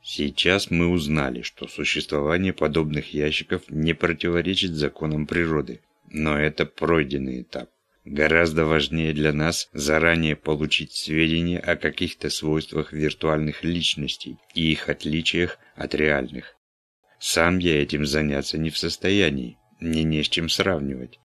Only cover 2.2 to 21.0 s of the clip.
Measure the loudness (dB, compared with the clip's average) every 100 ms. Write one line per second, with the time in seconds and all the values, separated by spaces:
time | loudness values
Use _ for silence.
2.2 | 2 2 0 0 0 2 0 -2 -4 -2
3.2 | 0 -2 -4 -8 -4 -2 0 0 0 0
4.2 | 0 0 0 0 -2 0 -2 -2 -4 -2
5.2 | 0 0 2 0 -2 -10 _ _ -12 -4
6.2 | 0 2 0 0 -4 -2 2 2 2 -2
7.2 | -4 -8 -10 -12 -12 _ _ _ -10 0
8.2 | 4 6 4 2 4 4 2 0 0 2
9.2 | 0 2 0 -2 -6 -6 0 4 4 4
10.2 | 2 0 -2 -2 0 -2 -4 -10 -2 2
11.2 | 2 2 0 -2 -2 0 -2 -2 -6 -4
12.2 | -6 -4 0 0 0 -6 -6 -2 -2 -2
13.2 | -2 0 -2 -2 -2 -2 -2 -2 -6 -6
14.2 | -10 -14 _ 0 0 0 -2 -4 -2 -2
15.2 | 0 0 -2 -4 _ -10 -6 0 2 2
16.2 | -2 -10 -14 _ _ _ _ _ _ _
17.2 | -2 2 4 4 4 4 2 0 0 0
18.2 | 0 -2 -2 -4 -4 -2 -6 -2 2 4
19.2 | 4 2 -8 -12 _ _ -4 0 2 2
20.2 | 0 -2 -2 0 2 0 -2 -6